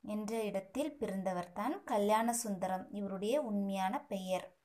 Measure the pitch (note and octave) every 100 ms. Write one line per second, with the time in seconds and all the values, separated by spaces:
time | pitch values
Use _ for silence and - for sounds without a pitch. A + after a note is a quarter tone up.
0 | - G#3 G#3+ A3+ G#3+ F#3+ F#3+ B3+ D4+ D4
1 | G#3 F#3+ F#3+ F3+ F3 - A3 F#4 - A3+
2 | G3+ G#3+ A#3 A#3 A3 F#3+ F#3 F#3 F#3+ G3+
3 | G3 F#3+ G3+ C#4+ B3 G3+ G3 G3 F#3+ C4+
4 | C#4+ G3+ F#3 F#3 - _